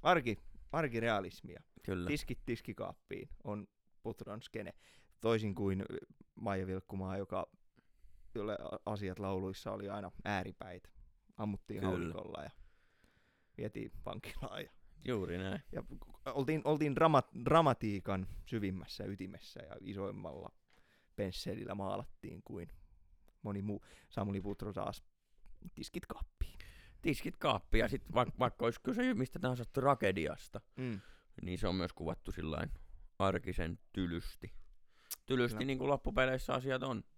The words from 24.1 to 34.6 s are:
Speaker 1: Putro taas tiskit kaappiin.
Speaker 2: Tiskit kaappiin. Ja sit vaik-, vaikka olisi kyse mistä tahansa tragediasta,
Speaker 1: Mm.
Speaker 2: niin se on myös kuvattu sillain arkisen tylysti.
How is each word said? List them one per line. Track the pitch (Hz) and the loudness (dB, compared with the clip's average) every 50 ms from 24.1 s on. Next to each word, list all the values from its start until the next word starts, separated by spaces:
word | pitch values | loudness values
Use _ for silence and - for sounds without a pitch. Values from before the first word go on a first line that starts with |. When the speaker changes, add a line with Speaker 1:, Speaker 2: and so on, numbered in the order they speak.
| - - 101 104 98 98 | -4 -2 0 0 0 -2
Speaker 1:
Putro | 90 104 101 - - 104 98 | -2 -4 -4 -4 -4 -6 -2
taas | - 98 104 - - - - _ _ _ _ _ - - - - - - 175 - | -2 -2 -2 -4 -6 -12 -20 _ _ _ _ _ -20 -16 -16 -14 -14 -14 -16 -10
tiskit | - - - _ 175 - | -10 -10 -8 _ -10 -10
kaappiin. | - - - - - _ _ - - - - - - - - - - - - | -8 -6 -8 -8 -8 _ _ -6 -6 -6 -12 -16 -16 -16 -18 -20 -20 -20 -4
Speaker 2:
Tiskit | - 170 143 - - - - - | 0 0 0 0 -2 -6 -6 0
kaappiin. | - 147 120 98 - - - 113 | 2 2 2 2 2 6 6 8
Ja | 110 - | 8 8
sit | - - - - - | 4 0 -2 2 4
vaik-, | - 123 - - - | 4 6 4 4 4
vaikka | 127 120 - - 117 | 4 4 4 4 2
olisi | 117 117 - | 2 2 2
kyse | - - 254 214 247 254 254 | -2 -2 2 2 4 2 4
mistä | - 127 127 - - | 2 0 0 -2 -2
tahansa | 175 135 127 123 120 | 0 0 0 0 -4
tragediasta, | - - - 127 139 143 - - 98 95 95 78 73 76 - - - - 113 - - _ - | -2 0 4 6 6 6 8 6 4 4 4 2 0 -2 -4 -10 -12 -12 -14 -14 -12 _ -6
Speaker 1:
Mm. | 131 127 113 95 - - - - _ _ - - | -4 -4 -4 -4 -8 -12 -20 -20 _ _ -14 -8
Speaker 2:
niin | - 90 90 85 | -4 -2 -2 2
se | - 90 | 2 2
on | 87 | 2
myös | 92 87 87 - | 2 0 -2 -4
kuvattu | - 87 80 - - - - | -4 -4 -4 -4 -4 -4 -6
sillain | 92 - - 78 78 - 80 - - - - - - - - - - - | -4 -4 -2 -2 -2 -2 -2 -2 -4 -8 -8 -14 -14 -14 -16 -16 -2 2
arkisen | 98 98 95 - - - - - 87 82 87 - - - - | 4 4 4 2 0 -2 -2 0 0 0 -2 -6 -8 -6 -2
tylysti. | - 95 87 85 85 - - - - - - - - | 0 0 2 0 -2 -4 -4 -8 -8 -12 -10 -10 -10